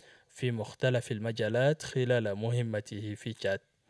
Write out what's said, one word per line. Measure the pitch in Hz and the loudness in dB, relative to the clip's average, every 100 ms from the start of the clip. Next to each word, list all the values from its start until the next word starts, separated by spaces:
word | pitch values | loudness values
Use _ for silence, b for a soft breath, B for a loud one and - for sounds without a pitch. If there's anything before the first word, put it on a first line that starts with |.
| B B B | B B B
في | - 127 | -4 -2
مختلف | 113 107 - 131 123 - | -2 -4 0 2 2 0
المجالات | 107 113 113 107 117 139 151 | -4 -4 0 2 4 4 2
خلال | - 135 127 123 107 98 | -2 0 2 2 2 -2
مهمته | 113 123 117 107 - 104 107 101 | 0 0 0 -4 -6 -8 -8 -8
في | 120 | -8
تشاد. | 107 98 98 _ _ | -4 -2 -2 _ _